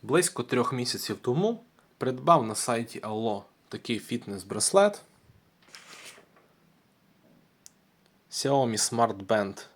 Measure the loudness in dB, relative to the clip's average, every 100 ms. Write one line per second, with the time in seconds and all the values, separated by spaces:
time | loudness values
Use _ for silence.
0 | 2 2 2 -2 -2 0 0 -2 -4 -4
1 | -6 -4 -2 0 0 -2 -10 _ _ _
2 | -4 0 4 4 4 -4 -2 -2 -2 -8
3 | -6 -2 -2 -2 -6 _ _ -14 -6 -6
4 | -4 -6 -6 -12 -8 -2 4 6 4 2
5 | -18 _ _ -20 _ _ _ -20 -20 -20
6 | -20 -20 _ _ _ _ _ _ _ _
7 | _ _ _ _ _ _ -20 _ _ _
8 | _ _ _ -4 2 2 2 0 -2 2
9 | 2 0 0 0 0 -6 -18